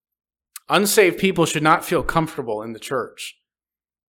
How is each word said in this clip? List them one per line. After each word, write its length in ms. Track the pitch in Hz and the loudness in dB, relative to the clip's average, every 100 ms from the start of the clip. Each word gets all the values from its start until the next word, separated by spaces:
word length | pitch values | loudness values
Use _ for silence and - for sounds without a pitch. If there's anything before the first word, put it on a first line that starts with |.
| _ _ _ _ _ - - | _ _ _ _ _ -20 -2
Unsaved 500 | 160 202 220 180 165 | 0 2 4 4 4
people 280 | 190 170 156 | 0 2 0
should 180 | 156 | 2
not 200 | 156 165 | 2 2
feel 200 | - 165 | 2 -2
comfortable 580 | - 165 156 - 113 107 | 0 -2 -2 -6 -8 -8
in 100 | 113 | -8
the 60 | 110 | -12
church. 580 | - 131 101 - - - _ _ _ _ _ _ | -6 -6 -6 -10 -16 -16 _ _ _ _ _ _